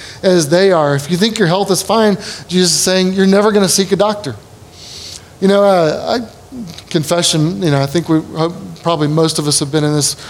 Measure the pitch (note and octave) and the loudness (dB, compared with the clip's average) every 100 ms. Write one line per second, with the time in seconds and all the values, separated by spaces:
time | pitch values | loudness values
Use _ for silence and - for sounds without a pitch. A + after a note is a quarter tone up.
0 | - - G3 F3+ D3 F3 G3 F3 D3 C#3+ | -20 -4 2 2 2 2 4 4 2 0
1 | C#3+ F3 A3+ A3 F3 F#3 F#3+ F3 - A3 | -2 0 0 2 2 2 0 -2 0 2
2 | G#3+ F#3+ - - - F3+ F3+ F3 - F#3 | 2 0 -4 -14 -4 0 2 0 0 0
3 | F#3 F#3+ F#3+ G3 G#3 G#3 F#3 - F#3+ F#3+ | 0 2 4 4 4 2 2 0 0 2
4 | G3+ G#3 C#3+ G#2+ - - - - - - | 0 0 -8 -12 -16 -20 -20 -20 -20 -18
5 | - - - - F#3+ G3+ G3+ F#3 D#3+ - | -16 -18 -20 -2 2 4 4 4 2 -2
6 | - A#3+ A3 - - B3+ G3 - - E3+ | -4 -4 -6 -14 -18 -14 -14 -16 -6 -4
7 | D3 F3 F3 E3 D#3 F#3+ F3+ C#3 C#3 E3+ | 0 0 0 0 0 0 0 0 0 -2
8 | D#3+ D#3+ - D#3+ E3 F3+ F#3+ E3 E3 E3 | 0 0 0 -4 -4 -4 -14 -6 -2 0
9 | D3 D#3 D#3+ D#3+ D3 C#3+ D3 D#3 D3+ D3+ | 0 2 0 0 -2 -2 -2 -2 0 0
10 | C#3 - | -2 -6